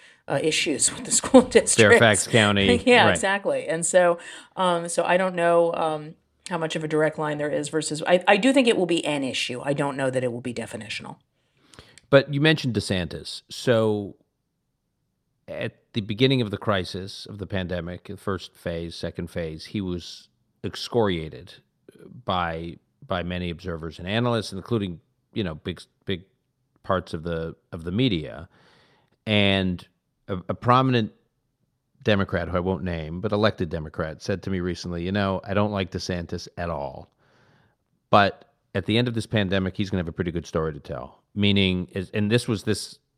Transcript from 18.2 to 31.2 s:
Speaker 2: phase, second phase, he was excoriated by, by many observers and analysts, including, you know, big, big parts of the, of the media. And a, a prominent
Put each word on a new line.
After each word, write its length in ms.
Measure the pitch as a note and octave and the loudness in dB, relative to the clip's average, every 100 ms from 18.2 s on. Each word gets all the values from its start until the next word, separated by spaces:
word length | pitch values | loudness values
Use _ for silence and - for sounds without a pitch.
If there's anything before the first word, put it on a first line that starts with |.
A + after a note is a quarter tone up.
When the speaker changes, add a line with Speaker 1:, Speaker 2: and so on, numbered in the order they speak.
| - F#2 - _ | -6 -6 -8 _
Speaker 2:
phase, 380 | F2+ E2+ E2+ | -8 -6 -8
second 340 | - F2 F2 F2 | -10 -10 -8 -8
phase, 380 | F2+ D#2+ D#2 - | -8 -8 -10 -10
he 140 | G#2+ | -6
was 480 | F#2 F2 - - - _ _ _ | -4 -6 -8 -18 -20 _ _ _
excoriated 920 | F#2+ - - A#2+ G#2 E2+ D#2 C2+ F#2+ - _ _ _ - - - | -12 -10 -4 0 2 0 -6 -12 -18 -20 _ _ _ -20 -20 -10
by, 520 | - F2+ E2+ E2 E2+ - _ _ - | -4 -2 -2 -4 -10 -14 _ _ -6
by 160 | F#2 | -4
many 280 | F2 F2+ F2 | -4 -4 -6
observers 480 | D#2 F2 E2 E2 D2+ | -6 -8 -8 -10 -10
and 100 | F2 | -4
analysts, 440 | A2 B2 A#2 - | -2 0 0 -4
including, 480 | F#2+ - A#2 G2 D#2+ _ _ _ | -10 -4 -2 -2 -8 _ _ _
you 120 | A#2 | -6
know, 100 | F#2 | -6
big, 260 | D2+ F#2+ E2+ - _ | -6 -8 -10 -12 _
big 180 | - F2+ F#2 _ _ _ _ _ | -8 -6 -8 _ _ _ _ _
parts 300 | - F#2 - | -2 -2 -2
of 100 | E2+ | -8
the, 300 | E2+ E2 E2 - _ | -6 -6 -6 -10 _
of 120 | F2 | -12
the 60 | E2 | -4
media. 580 | G2 C3 E2+ C2+ A#1 E2+ _ _ _ _ _ _ _ - | 0 2 0 -4 -12 -16 _ _ _ _ _ _ _ 0
And 600 | G#2 G2 F#2+ F#2 F2 - _ _ _ - | 2 4 2 0 -2 -8 _ _ _ -10
a, 100 | F#2 - | -8 -6
a 60 | |
prominent 580 | F#2+ A#2+ B2 C3 A#2+ G#2+ - | -2 2 4 4 2 0 -6